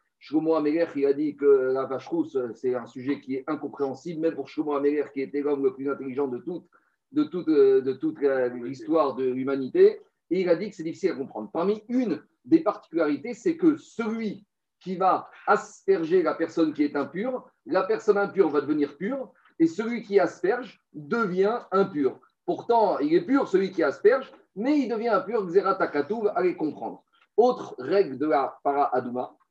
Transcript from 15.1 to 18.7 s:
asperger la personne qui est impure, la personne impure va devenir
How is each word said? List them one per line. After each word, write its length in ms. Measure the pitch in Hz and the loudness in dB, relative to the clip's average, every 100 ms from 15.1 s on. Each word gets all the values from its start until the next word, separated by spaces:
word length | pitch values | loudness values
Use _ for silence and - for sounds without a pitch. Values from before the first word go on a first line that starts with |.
| - - - - | 0 -4 -6 0
asperger 800 | 202 - - 190 180 156 185 | 0 0 -4 0 0 2 2
la 100 | 156 | 2
personne 400 | 160 160 165 156 | -2 -2 0 0
qui 100 | 147 | 0
est 120 | 147 147 | -2 -2
impure, 520 | 139 175 254 254 - _ - | -4 -4 -4 -6 -10 _ -2
la 160 | 185 | 0
personne 340 | 196 220 214 202 | 0 0 2 2
impure 320 | 196 190 160 | 2 0 2
va 120 | 143 | 2
devenir 360 | 135 | 0